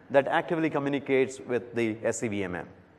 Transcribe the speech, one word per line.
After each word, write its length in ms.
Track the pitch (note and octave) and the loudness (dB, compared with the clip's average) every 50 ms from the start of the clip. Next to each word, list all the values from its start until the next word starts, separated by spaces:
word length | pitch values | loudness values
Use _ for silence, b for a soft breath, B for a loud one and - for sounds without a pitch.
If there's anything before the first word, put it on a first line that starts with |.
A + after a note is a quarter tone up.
| - - | -12 2
that 180 | B2+ C#3 C3+ - | 4 4 4 6
actively 420 | - E3 D#3+ - F3 D#3+ D#3+ D#3 | 2 0 0 0 0 0 0 0
communicates 680 | D3+ D3 C#3 C#3 C#3+ C#3 - - C3+ C3 C3 A#2 - - | 0 0 0 0 -2 -2 0 2 4 4 4 2 -2 -8
with 340 | - - B2 A#2+ - - - | -6 -4 -4 -4 -4 -4 -2
the 200 | A#2 A#2 A2 G#2+ A2 - | 0 0 0 0 -2 -2
S 180 | A2+ A2+ - | -2 -2 -2
C 80 | - A#2 | -4 -4
V 140 | G2+ G2+ G2 | -4 -4 -4
M 120 | F2+ F2+ | -4 -6
M. 120 | E2+ D#2+ - - - - - - | -6 -8 -10 -14 -20 -20 -20 -20